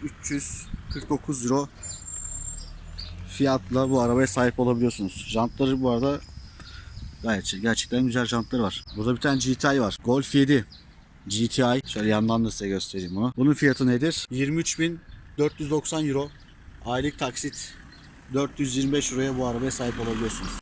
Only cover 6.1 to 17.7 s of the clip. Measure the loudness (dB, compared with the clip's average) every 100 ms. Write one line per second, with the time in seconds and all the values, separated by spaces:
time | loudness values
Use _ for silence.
6.1 | -2 -6 -16 -16 -18 -16 -16 -14 -14 -14
7.1 | -6 -2 -2 -2 -2 0 0 0 0 2
8.1 | 2 0 0 0 0 0 -2 -10 -4 0
9.1 | 2 2 2 0 2 2 4 2 0 2
10.1 | 2 4 4 6 4 2 -12 -20 -20 -20
11.1 | -16 -4 0 0 4 4 2 0 -2 2
12.1 | 4 4 2 2 0 0 -2 -2 -4 -4
13.1 | -2 -2 2 4 6 4 4 4 4 2
14.1 | -2 -4 -2 0 0 -2 0 -2 -4 -12
15.1 | -20 -8 0 0 0 -2 0 0 -2 0
16.1 | -2 -4 -10 -20 -20 -20 -12 -4 -2 -2
17.1 | -2 -4 -2 -4 -4 -10